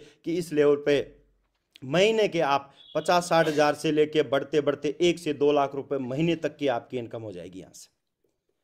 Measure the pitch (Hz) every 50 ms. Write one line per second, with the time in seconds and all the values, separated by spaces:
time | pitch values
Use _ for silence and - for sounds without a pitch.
0 | - - _ _ _ 170 165 180 170 165 151 147 147 147 147 143 143 147 143 135
1 | - - - _ _ _ _ _ _ _ _ _ _ _ - _ - 131 147 175
2 | 196 220 220 220 208 185 160 170 151 139 139 139 143 - _ _ _ _ - 156
3 | 160 - 175 175 175 - 170 165 160 156 147 147 147 147 143 143 - 160 151 151
4 | 151 151 - 151 143 123 135 139 143 - 156 151 135 147 139 139 - 151 - -
5 | 175 175 165 175 - 151 143 123 143 147 147 143 139 135 139 139 131 - 143 135
6 | 131 120 127 147 165 170 165 160 - 147 156 - 143 135 120 117 117 - 123 123
7 | 117 110 - 113 110 107 92 87 82 95 87 92 82 - - - - - _ _
8 | _ _ _ _ _ _ _ _ _ _ _ _